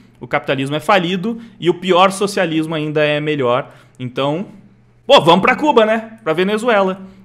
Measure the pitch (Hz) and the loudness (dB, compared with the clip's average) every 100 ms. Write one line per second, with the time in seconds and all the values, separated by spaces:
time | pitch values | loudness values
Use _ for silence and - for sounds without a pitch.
0 | _ _ 127 147 - 135 135 151 - 196 | _ _ -6 -4 -2 -4 -4 -4 2 2
1 | 175 185 214 233 - - 165 170 185 175 | 2 -2 -4 -8 -14 -4 -2 -2 0 4
2 | 190 190 196 202 175 160 156 160 151 151 | 4 2 -4 -2 -2 -2 -4 -4 -4 0
3 | 151 147 151 151 123 127 143 - _ - | 0 0 -2 -2 0 0 -2 -16 _ -12
4 | 127 131 139 160 - - - _ _ _ | -8 -4 -2 -2 -8 -16 -20 _ _ _
5 | - 277 147 180 240 254 294 233 214 226 | 4 4 6 4 2 0 2 2 2 0
6 | 220 - 160 160 190 220 240 208 190 190 | -6 -10 -4 -2 -2 -2 0 0 0 -4
7 | - - | -14 -18